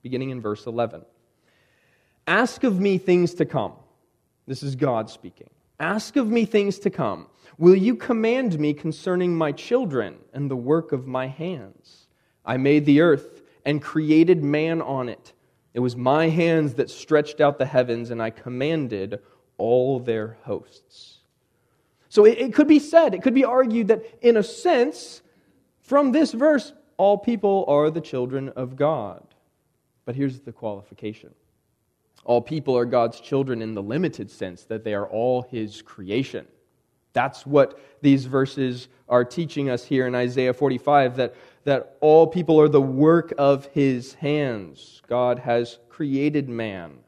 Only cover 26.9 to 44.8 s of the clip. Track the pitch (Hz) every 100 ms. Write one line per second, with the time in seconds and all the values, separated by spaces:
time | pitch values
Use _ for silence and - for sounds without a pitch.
26.9 | - 196 202 208 233 202 196 - 143 151
27.9 | 160 151 131 123 135 135 - 127 131 147
28.9 | 151 104 90 _ _ _ _ _ _ _
29.9 | _ - 127 139 127 - 117 110 101 101
30.9 | 98 107 107 - _ _ _ _ _ _
31.9 | _ _ _ - 120 117 156 139 127 120
32.9 | 123 117 - - 139 135 117 110 110 101
33.9 | 135 175 - 101 - 95 90 _ 110 110
34.9 | 104 101 107 123 127 123 120 107 104 -
35.9 | - 95 110 131 107 - _ _ _ _
36.9 | _ _ 127 131 - 139 143 135 - -
37.9 | _ 143 135 127 135 135 - 131 123 -
38.9 | _ _ 123 120 - 160 - 139 123 -
39.9 | 135 127 123 123 127 127 123 143 127 -
40.9 | 143 131 123 123 - - _ 143 135 -
41.9 | - 151 156 160 180 165 156 147 143 135
42.9 | 131 156 170 165 - 139 139 139 151 139
43.9 | 127 117 - 143 151 143 110 87 69